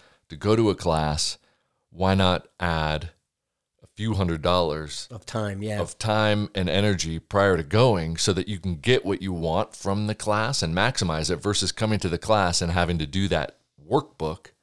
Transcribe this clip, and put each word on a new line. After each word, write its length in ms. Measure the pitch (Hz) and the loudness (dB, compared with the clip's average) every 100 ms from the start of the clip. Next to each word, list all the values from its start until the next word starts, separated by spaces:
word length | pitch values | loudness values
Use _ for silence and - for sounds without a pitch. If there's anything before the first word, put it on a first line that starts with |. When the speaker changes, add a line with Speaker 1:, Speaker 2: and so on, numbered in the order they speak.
| _ _ - | _ _ -18
Speaker 1:
to 80 | 76 | -4
go 180 | 101 | 2
to 160 | 110 110 | 4 4
a 60 | 90 | 2
class. 600 | 87 80 76 76 - - _ _ _ _ _ | 0 0 0 -2 -4 -6 _ _ _ _ _
Why 240 | 82 95 | -2 2
not 320 | 95 92 87 - - | 4 4 2 -4 -6
add 500 | 87 82 78 76 82 _ _ _ _ _ _ _ | -2 0 -2 -2 -6 _ _ _ _ _ _ _
a 40 | _ - | _ -6
few 180 | 110 | -4
hundred 260 | 101 90 80 | -2 -2 0
dollars 680 | 87 90 82 76 76 - - | 2 2 2 -2 -6 -12 -12
Speaker 2:
Of 160 | 110 - | -16 -10
time, 380 | 113 104 98 | -6 -6 -6
yeah. 160 | 107 104 | -6 -6
Speaker 1:
of 180 | - - | -6 -6
time 500 | 110 107 107 104 104 | 0 2 2 2 -2
and 140 | 98 90 | -2 0
energy 500 | 90 104 90 80 80 | 2 2 0 -2 -6
prior 380 | - 101 98 87 | -2 2 4 4
to 80 | |
going 540 | 71 107 127 98 80 82 | 2 4 4 4 -2 -2
so 140 | - | 0
that 120 | 92 95 | 0 -2
you 140 | 98 | -4
can 160 | 92 80 | -4 -2
get 280 | 113 127 | 2 2
what 160 | 95 98 | 2 -2
you 120 | 95 | -2
want 420 | 87 82 85 - | -4 0 0 -2
from 320 | - 98 101 107 | -6 -4 -2 -2
the 80 | |
class 480 | 107 107 104 110 139 | -4 -2 0 0 -2
and 100 | 82 | -2
maximize 560 | 85 113 - 92 78 80 | 2 0 0 -2 0 -2
it 140 | 85 | -2
versus 300 | 104 101 76 | 0 0 -2
coming 260 | - 110 107 | -2 0 0
to 100 | 90 | 0
the 100 | 82 | -2
class 440 | - 107 90 87 | 2 2 2 0
and 80 | 87 | 0
having 280 | 92 85 85 | 0 2 0
to 80 | 76 | -2
do 200 | 87 98 | -2 0
that 320 | 85 69 - _ _ 76 | 0 -2 -10 _ _ -2
workbook 600 | 127 - - 78 87 - _ | -2 -2 -8 -6 -6 -14 _